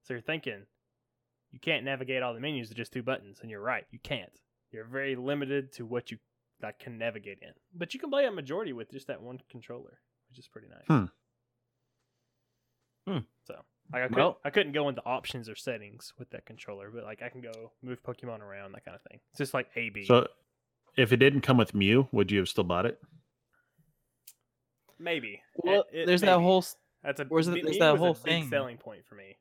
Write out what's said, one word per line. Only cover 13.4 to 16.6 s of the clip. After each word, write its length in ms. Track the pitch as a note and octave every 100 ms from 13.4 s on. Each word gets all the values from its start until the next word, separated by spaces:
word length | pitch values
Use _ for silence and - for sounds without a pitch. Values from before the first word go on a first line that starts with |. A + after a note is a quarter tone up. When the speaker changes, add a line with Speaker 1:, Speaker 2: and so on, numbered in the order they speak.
| -
Speaker 1:
So, 100 | - - _ _
like, 100 | B2+
I 40 | B2+
couldn't, 100 | A#2
Speaker 3:
Well 220 | E3 -
Speaker 1:
I 60 | C#3+
couldn't 240 | G3+ D#3
go 160 | D3 C#3+
into 120 | B2 B2
options 440 | B2+ - B2+ A2
or 60 | G#2+
settings 580 | - A2+ G#2 A#2 - -
with 100 | B2
that 140 | A#2 -
controller, 460 | A2+